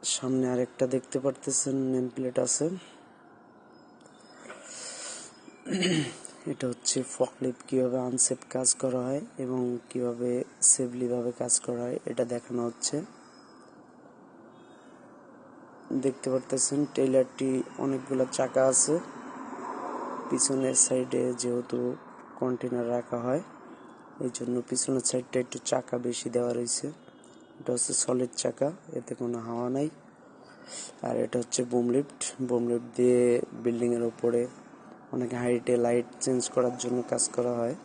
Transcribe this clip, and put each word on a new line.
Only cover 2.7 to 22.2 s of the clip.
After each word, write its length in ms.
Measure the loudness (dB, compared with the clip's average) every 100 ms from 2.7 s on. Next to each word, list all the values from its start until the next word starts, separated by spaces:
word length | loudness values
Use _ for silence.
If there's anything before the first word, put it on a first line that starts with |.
| -2 -12 -20 -20 -20 -20 -20 -20 -20 -20 -20 -20 -20 -20 -20 -20 -20 -18 -16 -14 -12 -12 -10 -10 -12 -14 -18 -20 -16 -4 2 4 4 0 -4 -16 -12 -6
এটা 140 | -2 -2
হচ্ছে 260 | -2 -2 0 -2 0
ফকলিফট, 460 | 0 0 -4 -4 0
কিভাবে 300 | 2 2 2 0
আনসেফ 320 | 2 2 0 -4 -2
কাজ 140 | 0 2
করা 180 | 0 0 0
হয় 140 | -4 -6 -8
এবং 180 | -4 0 0 -2 -4
কিভাবে 420 | -2 -2 0 0 0 -2 2 4
সেফলিভাবে 600 | 6 2 -2 0 0 -2 -2
কাজ 120 | 0 0 0
করা 160 | -4 -2
হয়, 120 | -4 -6
এটা 120 | -2 -2
দেখানো 280 | -2 -4 -2 -2
হচ্ছে। 280 | -2 -4 -4 -6 -16 -20 -20 -20 -20 -20 -20 -20 -20 -20 -20 -20 -20 -20 -20 -20 -20 -20 -20 -20 -20 -20 -20 -20 -20 -20 -20 -4 0 0
দেখতে 220 | -2 0
পারতেছেন, 460 | -2 0 0 2 2 0
ট্রেলারটি 560 | 2 4 6 4 2 0 2 -2 -2
অনেকগুলা 420 | 0 -2 0 0 0 2
চাকা 260 | 2 4 6
আছে। 240 | 6 4 2 0 -14 -12 -12 -12 -10 -8 -8 -6 -6 -6 -8 -2
পিছনের 500 | 0 2 2 2 4 4
সাইডে 380 | 2 2 0 0 0
যেহেতু 380 | -2 -2 -2 -2 -2 -4 -12 -18